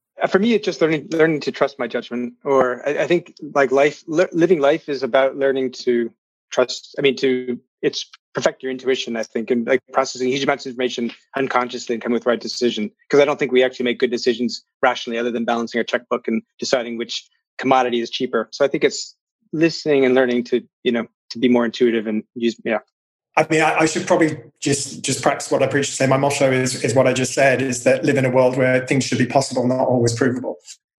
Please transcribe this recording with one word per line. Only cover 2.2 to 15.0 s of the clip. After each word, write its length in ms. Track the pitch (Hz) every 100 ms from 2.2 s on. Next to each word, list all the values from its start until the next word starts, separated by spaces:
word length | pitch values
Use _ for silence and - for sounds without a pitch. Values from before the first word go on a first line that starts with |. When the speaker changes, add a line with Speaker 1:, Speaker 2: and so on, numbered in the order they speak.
| 123 -
Speaker 1:
Or 440 | 151 135 127 123 139
I, 140 | 151
I 40 | 151
think, 260 | 175 - - 151
like, 180 | 143 135
life, 320 | 135 147 - -
li-, 200 | 156 180
living 280 | 170 170 175
life 280 | 139 160 -
is 140 | 135
about 340 | 127 135 135 139
learning 360 | 139 135 131
to 380 | - - 120 117 - _ _ _
trust. 440 | - 123 - - -
I 40 |
mean, 140 | 139 123
to, 440 | 135 127 123 120 _ _
it's 260 | 147 - - _ _
perfect 280 | - 160 -
your 100 | 131
intuition, 420 | 131 123 127 -
I 100 | 113
think, 260 | 110 120 110
and, 160 | 120 117
like, 140 | 131 -
processing 360 | - 131 123 127
huge 160 | 139
amounts 200 | 139 135
of 60 | 135
information 420 | 123 127 123 117 - _ 139
unconsciously 580 | 131 123 123 123 -
and 80 | 113
come 100 | 120
with 100 | 120
the 80 | 123
right 100 | 117
decision. 500 | 113 - 120 110 104 - -
'Cause 100 | 143
I 60 | 143
don't 120 | 143
think 140 | 139
we 100 | 127
actually 220 | 131 -
make 140 | 123 120
good 120 | 123
decisions 540 | 120 127 113 120 - _ _
rationally 380 | 131 120